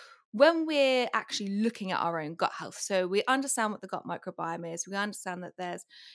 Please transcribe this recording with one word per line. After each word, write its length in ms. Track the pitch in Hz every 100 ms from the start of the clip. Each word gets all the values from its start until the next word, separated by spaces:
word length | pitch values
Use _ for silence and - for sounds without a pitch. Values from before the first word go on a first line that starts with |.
| - - _
when 340 | 214 294 339 320
we're 440 | 294 269 254 247
actually 360 | - - - 196
looking 420 | 202 220 226 190
at 80 | 175
our 200 | 170 170
own 160 | 151 165
gut 180 | -
health, 240 | - - -
so 280 | - 196 180
we 160 | 196 233
understand 440 | 262 277 - 220
what 100 | 208
the 60 | 190
gut 180 | 175 -
microbiome 640 | 175 - 175 165 165 165
is, 140 | 170 -
we 80 | 196
understand 480 | 208 202 190 180
that 140 | 175 -
there's, 280 | 180 175 - - -